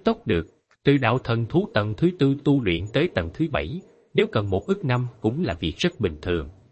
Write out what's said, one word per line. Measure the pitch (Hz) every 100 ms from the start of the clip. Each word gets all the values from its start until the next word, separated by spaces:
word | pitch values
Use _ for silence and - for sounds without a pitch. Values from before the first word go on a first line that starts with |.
tốc | 226 226 -
được." | 85 - _ _ _ 143
Từ | 139
đạo | 113 127
thần | - 117 113
thú | 165 208
tầng | 107 104 104
thứ | 175 180
tư | 139 143
tu | 151 139
luyện | 98 82 104
tới | 135 175
tầng | - 82
thứ | - 160
bảy, | 76 78 175 - _ _
nếu | - 214
cần | 110 101
một | 190 -
ức | 196 131
năm | 123 123 -
cũng | 110 143
là | 147
việc | 82 80 -
rất | 175 -
bình | 95 76
thường. | 90 85 71 - _